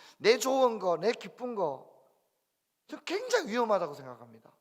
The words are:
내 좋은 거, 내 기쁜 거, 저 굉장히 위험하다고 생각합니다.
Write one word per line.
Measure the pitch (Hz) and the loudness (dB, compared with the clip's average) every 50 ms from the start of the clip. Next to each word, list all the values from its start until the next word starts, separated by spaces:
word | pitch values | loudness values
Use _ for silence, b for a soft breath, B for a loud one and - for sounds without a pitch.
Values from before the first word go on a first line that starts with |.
| B B B | B B B
내 | B - 202 240 247 | B 4 4 4 4
좋은 | 247 262 262 269 262 240 226 208 | 4 0 2 4 4 4 2 0
거, | 190 180 170 | 0 0 0
내 | 156 175 220 247 | 2 2 0 -2
기쁜 | 240 - 196 - - 240 247 233 | -2 -6 -16 -14 -12 -10 -8 -4
거, | 202 180 151 135 131 - - - _ _ _ _ _ _ _ _ _ _ _ _ _ _ _ _ _ _ - | -2 -2 -2 -2 -6 -12 -20 -20 _ _ _ _ _ _ _ _ _ _ _ _ _ _ _ _ _ _ -18
저 | 302 - | -18 -14
굉장히 | - - 330 415 508 494 494 440 330 214 220 | -10 -6 -6 -6 -4 0 0 0 0 0 0
위험하다고 | 247 240 220 208 185 175 147 143 | 0 2 2 2 0 0 -2 -6
생각합니다. | 139 135 131 123 117 123 117 113 113 _ - _ _ | -10 -14 -16 -16 -18 -18 -20 -20 -20 _ -20 _ _